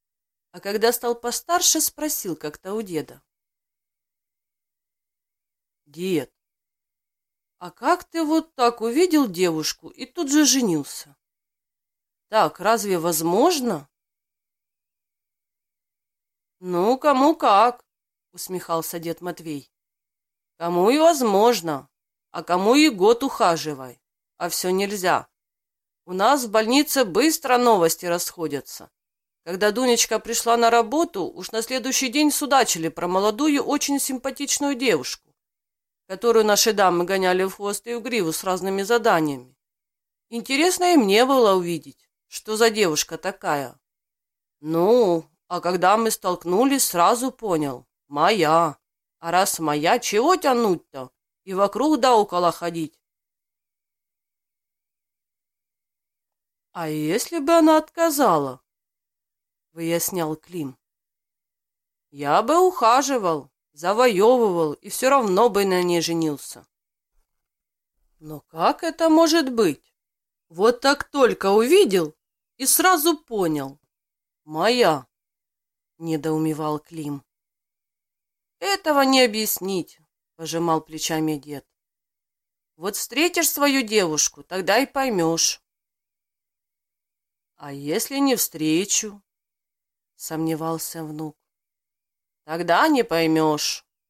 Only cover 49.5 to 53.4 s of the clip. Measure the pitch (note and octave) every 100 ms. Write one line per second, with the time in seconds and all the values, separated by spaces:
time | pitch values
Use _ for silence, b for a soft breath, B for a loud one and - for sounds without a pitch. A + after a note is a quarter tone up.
49.5 | - D#3 D3 E3 A#3+ - G#3 D4 F#4 C#4+
50.5 | A#3+ A3 E3 _ C#3 B2+ _ _ _ F#3+
51.5 | F#3+ G3+ G#3 D4+ C#4+ C4 A3+ G#3 F3 F3
52.5 | - E3+ E3+ D3+ _ _ _ _ _